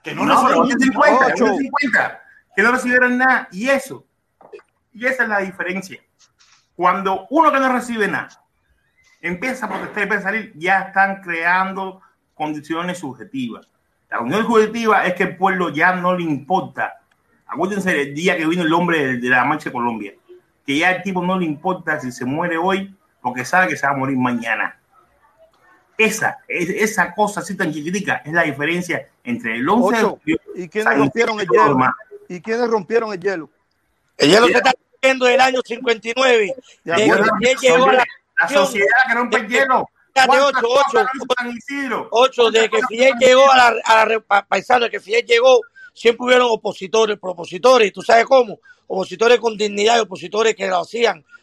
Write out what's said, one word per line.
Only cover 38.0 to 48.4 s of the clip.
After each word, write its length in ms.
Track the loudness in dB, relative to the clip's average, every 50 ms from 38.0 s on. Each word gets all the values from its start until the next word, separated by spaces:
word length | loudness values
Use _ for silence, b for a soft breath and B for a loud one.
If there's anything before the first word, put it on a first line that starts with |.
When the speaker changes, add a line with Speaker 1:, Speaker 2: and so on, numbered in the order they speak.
| 2
Speaker 2:
sociedad, 20 | 0 -4 _ _ _ -2
la 100 | -2 -2
Speaker 4:
revolución, 200 | 2 2 2 2
Speaker 2:
sociedad 200 | 2 0 0 0 2 2 2 2 2
que 60 | 0
rompe 220 | -2 -2 -2 -2 -4
el 40 |
Speaker 4:
de 60 | -2 -2
que, 60 | 0
Speaker 2:
hielo. 340 | 0 2 2 0 0 -2 -4 _ _ _ _ 2
Speaker 4:
espérate, 140 | 2 4 4
Speaker 2:
¿Cuántas 200 | 4 4 4 2 2 0
Speaker 4:
Ocho, 60 | -2 2
Speaker 2:
cosas 160 | 2 2 2 2
Speaker 4:
Ocho, 180 | 2 0 0 0 -4
Speaker 2:
hizo 120 | -8 -4 -4 -4 -4
San 120 | -4 -8 -10
Isidro? 520 | -12 -12 -10 -8 -8 -6 -6 -6 -8 -8 -2
Speaker 4:
Ocho, 380 | 2 2 2 2 2 2 0 2
de 0 |
Speaker 2:
¿Cuántas 120 | 2 2
Speaker 4:
que 60 | 0 2
Speaker 2:
cosas 180 | 0 -2 -2 -2
Speaker 4:
Fidel 200 | 0 2 2 2
Speaker 2:
hizo? 180 | 4 4 4
Speaker 4:
llegó 240 | 6 6 6 6 6
a 40 | 6
la, 180 | 6 4 4 2 0 2
a 100 | 4 4
la 80 | 4 4
re-, 160 | 2 0 -4
pa-, 260 | _ 0 0 0 0
paisano, 420 | 0 -4 -4 0 2 0 2 0 -2
que 100 | -6 -10
Fidel 240 | -8 -2 -2 -2 0
llegó, 340 | 2 2 4 6 6 4 4 2 _ B B B B B
siempre 320 | 2 2 2 2 2 2
hubieron 200 | 4 4 4 4 2
opositores, 680 | 0 -2 -4 -8 -8 -8 -10 -2 0 0 2 2 -2 -6
propositores, 720 | -8 -12 -10 -10 -12 -12 -8 2 4 4 6 6 4 0
¿y 20 |
tú 120 | -2 -6
sabes 220 | 0 4 4 4 4
cómo? 360 | 4 4 4